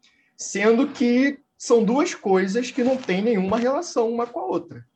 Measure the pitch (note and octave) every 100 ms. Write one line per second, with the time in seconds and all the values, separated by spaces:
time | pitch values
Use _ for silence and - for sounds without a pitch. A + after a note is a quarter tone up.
0 | _ _ _ - - G3 G#3+ A3+ C#4 -
1 | A#3+ A#3+ C#4 C#4+ _ _ - A#3+ G3+ B3+
2 | F4 - G3+ F#3 F#3+ A3 B3 - B3 C4
3 | - F#3 A3 A3 F#3+ A3 A#3+ C#4+ F4 C4+
4 | A3+ A#3 A#3+ - - E3+ - A#2+ -